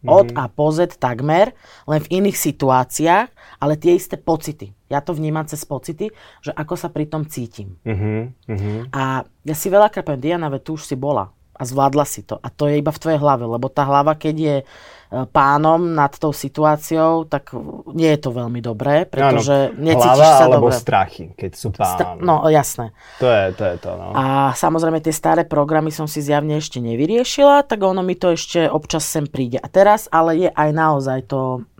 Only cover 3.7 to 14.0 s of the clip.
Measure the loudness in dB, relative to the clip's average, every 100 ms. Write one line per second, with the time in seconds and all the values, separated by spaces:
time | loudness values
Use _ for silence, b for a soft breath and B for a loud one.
3.7 | 0 2 2 0 -10 -4 -4 -4 -12 -16
4.7 | -20 _ -6 -4 -6 -4 -6 -6 -10 -10
5.7 | -10 -10 -10 -10 b b b -12 -10 -8
6.7 | -8 -8 -8 -6 -6 -8 -10 -12 -12 -18
7.7 | -12 -6 -4 -2 -4 -6 -12 -10 -6 -6
8.7 | -6 -8 -4 -2 -4 -8 _ -10 -6 0
9.7 | 4 4 0 -6 -4 -2 -2 -4 -6 -8
10.7 | -12 -8 -6 -2 -4 -4 _ _ _ -6
11.7 | 2 2 2 -2 -4 -10 -12 -12 -4 0
12.7 | 0 -2 -4 -4 0 2 0 -2 -6 -4
13.7 | -2 2 4